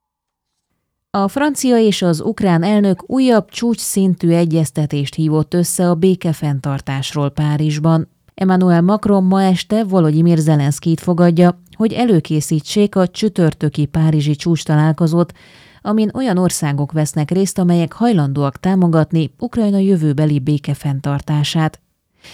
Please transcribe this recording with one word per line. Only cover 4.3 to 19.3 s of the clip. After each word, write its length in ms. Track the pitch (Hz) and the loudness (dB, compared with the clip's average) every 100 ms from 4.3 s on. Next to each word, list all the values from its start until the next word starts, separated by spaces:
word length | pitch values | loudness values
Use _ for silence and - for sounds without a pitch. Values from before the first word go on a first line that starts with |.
egyeztetést 840 | 170 170 160 151 - 147 147 139 | 2 2 0 -2 -2 -4 -4 -4
hívott 400 | - 156 156 151 | -4 -2 0 0
össze 360 | 180 170 - 180 | -2 -2 -2 -2
a 40 | |
békefenntartásról 1400 | 165 190 185 175 151 151 139 143 139 143 135 135 151 143 | 2 2 0 -2 -4 -4 -4 -4 -6 -6 -8 -6 -4 -4
Párizsban. 800 | 139 151 147 156 151 160 160 160 _ _ | -2 -2 0 -2 0 0 0 -2 _ _
Emmanuel 480 | - 190 185 185 170 | -4 0 2 4 4
Macron 420 | 175 214 202 196 | 2 2 2 2
ma 180 | 185 190 | 2 2
este 420 | 190 175 - 214 | 2 0 -2 -4
Volodymyr 540 | 208 185 156 151 170 165 | 0 2 2 2 2 2
Zelenszkijt 600 | 156 147 139 147 175 165 | 2 2 0 -2 -2 -2
fogadja, 600 | - 175 175 170 175 175 _ | -2 2 2 4 2 2 _
hogy 200 | - 220 | -4 -2
előkészítsék 1040 | - 247 175 - 156 - 156 - 214 208 196 | 0 2 0 0 -4 -2 -4 -2 0 0 2
a 120 | 180 | -2
csütörtöki 760 | - 214 - 160 - 151 - | -2 -4 0 0 0 -4 -2
párizsi 520 | 147 160 160 156 147 147 | -2 0 0 0 0 -2
csúcstalálkozót, 960 | 175 165 - 151 156 151 165 170 170 - - - - _ | -2 -2 0 2 2 2 0 0 -2 -6 -20 -20 -20 _
amin 280 | 202 214 214 | -4 -2 -2
olyan 240 | - 262 180 | -2 -2 0
országok 540 | 180 - 151 143 143 | 0 -2 -4 -2 -2
vesznek 380 | 156 151 160 147 | -2 -4 -4 -2
részt, 280 | 180 196 - | -2 -2 0
amelyek 340 | 175 175 165 | 0 0 -2
hajlandóak 680 | - 240 196 143 139 139 - | -2 0 0 0 -2 -4 -4
támogatni 760 | - 190 175 160 151 165 151 | -2 0 2 2 0 -2 -4